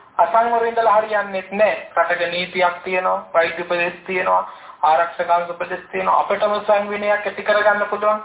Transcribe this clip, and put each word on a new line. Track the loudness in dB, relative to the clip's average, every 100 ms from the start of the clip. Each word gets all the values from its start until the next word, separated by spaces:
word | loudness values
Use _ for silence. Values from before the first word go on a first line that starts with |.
| -8 0
අසංවර | 2 4 2 2 0
ඉඳලා | 2 4 4
හරියන්නේත් | 2 -2 -2 -6 -4
නෑ. | 0 0 0 -4
රටක | -2 0 0 -2
නීතියක් | -4 -4 0 0 0
තියෙනවා, | -4 -2 0 -2 0
වෛද්‍ය | 0 0 -2
උපදෙස් | -4 -2 -2 -6
තියෙනවා, | -6 -4 0 0 -2 -12 -18 -2
ආරක්ෂක | 2 4 2 -2 0 0 0
උපදෙස් | -8 -8 -8 -8
තියෙනවා. | -4 0 0
අපටම | 2 0 0 0
සංවිනයක් | 2 0 0 -4 -2 -2
ඇති | -2 -6
කරගන්න | 0 2 4 2 0
පුළුවන්. | 0 0 0